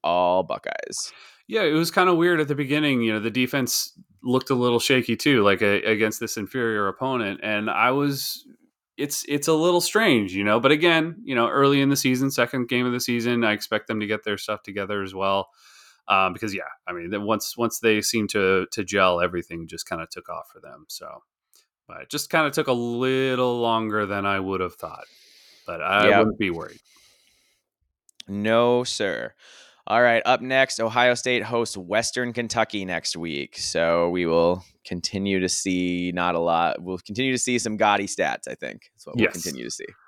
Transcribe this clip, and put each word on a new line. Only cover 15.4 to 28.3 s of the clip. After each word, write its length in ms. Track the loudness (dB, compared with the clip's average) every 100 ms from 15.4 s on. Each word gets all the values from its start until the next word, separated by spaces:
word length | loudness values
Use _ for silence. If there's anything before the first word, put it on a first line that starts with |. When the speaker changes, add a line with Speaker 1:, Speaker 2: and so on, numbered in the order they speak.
| -2 _ _ -20 -20 _ 0
Speaker 2:
Um, 240 | 2 2
because, 200 | -2 -6
yeah, 80 | -6 -10 -14 -12
I 60 |
mean, 180 | -10 -6
then 120 | -4
once, 340 | -2 -2 -4 -4
once 220 | -4 0
they 220 | 2 2
seemed 280 | 0 -2 -2
to, 360 | 0 2 2 0
to 100 | -6
gel, 380 | -2 2 2 2
everything 480 | 0 -4 -8 -10 -12
just 200 | -14 -10
kinda 180 | -10 -10
took 180 | -14 -14
off 200 | -14 -14
for 60 | -20
them. 260 | -20 -20 -18
So, 340 | -16 -16 -18 _ _ _ _ _ _ -20
but 160 | -18
it 80 | -10
just 180 | -10 -2
kinda 220 | 0 0
took 160 | 0 0
a 60 |
little 880 | 0 -2 -2 0 0 0 0 0 0
longer 440 | 2 2 0 -2
than 220 | -2 -2 -2
I 140 | -2
would 200 | -2 -2
have 140 | -4
thought. 300 | -8 -14 -14 -20 _ _ -20 -20 _ -12
But 140 | -6
I 280 | 0 4 6
Speaker 1:
Yep. 100 | 6
Speaker 2:
wouldn't 200 | 4 0
be 120 | -2
worried. 300 | -4 -10 -16 _ _ _ _ _ _ _ _ _ _ _ _ _ -20
Speaker 1:
No, 580 | -10